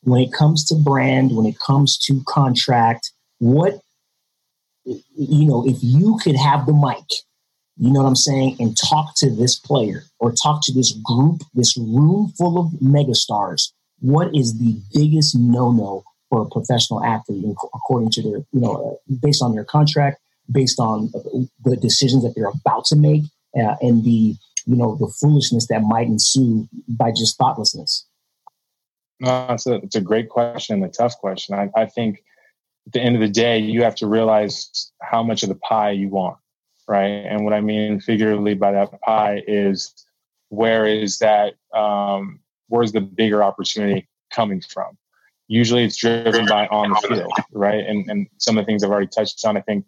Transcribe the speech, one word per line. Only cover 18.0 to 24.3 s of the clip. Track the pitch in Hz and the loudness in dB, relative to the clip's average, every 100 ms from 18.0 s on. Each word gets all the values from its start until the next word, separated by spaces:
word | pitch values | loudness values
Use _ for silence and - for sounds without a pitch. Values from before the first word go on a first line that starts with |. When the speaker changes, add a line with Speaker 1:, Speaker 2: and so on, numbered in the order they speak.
| 110 | 0
Speaker 1:
to | 117 | -2
their, | 110 104 - | -4 -6 -4
you | 131 | -2
know, | 117 - - - _ | -2 -4 -8 -12 _
uh, | 127 | -2
based | 147 147 | 0 0
on | 123 110 | 0 -2
their | 107 | -2
contract, | 151 151 151 143 139 _ _ - | 2 2 2 -2 -4 _ _ -4
based | 123 131 - | 0 0 0
on, | 113 107 107 - | -2 -2 -4 -8
uh, | - 127 127 _ | -8 -6 -6 _
the | - 120 | -2 -2
decisions | 107 - 131 135 | 0 0 2 2
that | 117 113 | 0 -4
they're | 104 | -6
about | 123 - - - | -2 -2 -2 0
to | 151 | 4
make, | 151 151 151 _ _ 135 | 4 4 0 _ _ -2
uh, | 110 - | -2 0
and | 123 117 | 2 2
the, | 117 117 110 | 4 2 2